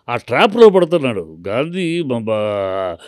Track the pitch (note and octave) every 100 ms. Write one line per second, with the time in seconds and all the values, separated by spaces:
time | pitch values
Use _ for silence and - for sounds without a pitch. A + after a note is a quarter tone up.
0 | - A#2+ - B2+ G#3+ A3 A3+ F#3 E3+ E3+
1 | C3 G2+ D#2+ D#2+ F#2 A2 D#3 F3+ E3+ E3+
2 | D3 A#2+ A2 G#2+ G#2+ G#2 F#2+ F#2+ F#2 E2+